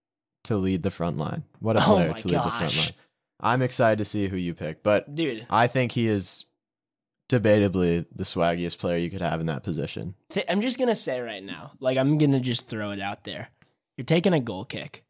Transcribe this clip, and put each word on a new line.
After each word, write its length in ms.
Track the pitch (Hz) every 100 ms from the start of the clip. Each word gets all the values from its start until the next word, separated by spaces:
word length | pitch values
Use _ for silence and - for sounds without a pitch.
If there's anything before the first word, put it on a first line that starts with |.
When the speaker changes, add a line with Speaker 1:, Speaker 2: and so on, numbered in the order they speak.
| _ _ _ _
Speaker 1:
to 120 | - 107
lead 260 | 95 92
the 80 | 92
front 260 | - 85 76
line. 260 | 78 160 - -
What 160 | 107 113
a 40 |
Speaker 2:
Oh 120 | 151 208
Speaker 1:
player 120 | 80
Speaker 2:
my 40 | -
Speaker 1:
to 120 | 95
lead 80 | -
the 40 |
front 180 | - -
Speaker 2:
gosh. 160 | 82 69 78
Speaker 1:
line. 80 | - _ _ _ _
I'm 220 | 107 127
excited 360 | 127 - 117 107
to 60 |
see 240 | 101 104 98
who 80 | 95
you 180 | 87
pick, 280 | 82 80 78
but 320 | 104 104 -
Speaker 2:
Dude. 320 | 143 156 110 120
Speaker 1:
I 160 | 104 -
think 260 | 135 120
he 160 | 120 113
is 360 | 104 92 - - _ _ _ _ _ _ _ -
debatably 760 | 127 104 107 101 92 87 85 80
the 100 | -
swaggiest 540 | 95 92 85 87 85 -
player 200 | 92 85
you 120 | 85
could 100 | 87
have 180 | 85 82
in 60 | 80
that 160 | 71
position. 520 | - 76 69 - 69 98 -
Speaker 2:
Th-, 160 | 196 -
I'm 120 | 185
just 180 | 240 247
gonna 160 | 247
say 260 | 214 - 127
right 220 | 117 101
now, 300 | 95 82 73 -
like, 160 | 131 131
I'm 200 | 135 151
gonna 220 | 147 135
just 280 | 123 117 -
throw 220 | 110 104
it 80 | 101
out 240 | 98 104
there. 260 | - 85 117 _ _ _ _ -
You're 80 |
taking 280 | 127 165 190
a 60 | 165
goal 240 | 120 180
kick. 400 | - 98 143 - _